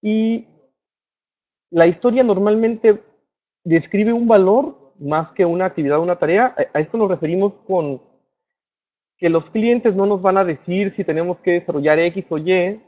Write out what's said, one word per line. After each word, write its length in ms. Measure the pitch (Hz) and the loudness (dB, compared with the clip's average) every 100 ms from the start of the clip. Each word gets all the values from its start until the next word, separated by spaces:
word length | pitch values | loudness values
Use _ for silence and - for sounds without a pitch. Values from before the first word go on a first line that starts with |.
Y 480 | 214 220 220 226 - _ _ _ _ _ _ _ _ _ _ _ _ | -2 -2 0 -4 -8 _ _ _ _ _ _ _ _ _ _ _ _
la 180 | 170 170 | 2 2
historia 380 | 175 247 240 247 | 4 0 2 2
normalmente 760 | 190 202 214 226 226 226 208 _ _ _ _ _ _ | 2 2 2 0 0 2 2 _ _ _ _ _ _
describe 480 | - 165 - 202 214 | -2 -2 0 -2 0
un 160 | 233 233 | 0 2
valor 680 | 214 185 220 302 - _ _ | 4 4 2 0 -10 _ _
más 320 | 143 151 160 | -4 -4 -4
que 140 | - 175 | -2 -2
una 180 | 170 | 0
actividad 360 | 185 185 143 147 | -4 -2 -2 0
o 40 | |
una 160 | 170 175 | 0 -2
tarea. 340 | 151 185 254 - | 0 2 0 0
A, 200 | - 147 | -4 -2
a 40 | |
esto 160 | 156 233 | -4 -2
nos 100 | 208 | -2
referimos 460 | 175 160 175 202 196 - | -2 -4 -2 -2 -4 -6
con 360 | 190 151 131 _ _ _ _ _ _ _ _ _ _ _ _ | -4 -4 -8 _ _ _ _ _ _ _ _ _ _ _ _
que 120 | 175 | 0
los 200 | 165 160 | 0 -2
clientes 460 | 220 226 240 233 190 | -2 0 2 0 0
no 100 | 196 | 0
nos 160 | 202 | 0
van 160 | 190 190 | 0 2
a 60 | |
decir 500 | 185 147 - 180 202 | 0 -4 -4 -2 -2
si 120 | - 190 | -4 -4
tenemos 340 | 147 170 180 | -2 -4 -4
que 140 | - | -2
desarrollar 460 | 175 175 151 143 151 | -2 -2 -4 0 2
X 300 | 170 175 - | 0 -4 -8
o 40 | 156 | -6
Y 440 | 156 185 180 214 | -2 0 0 -6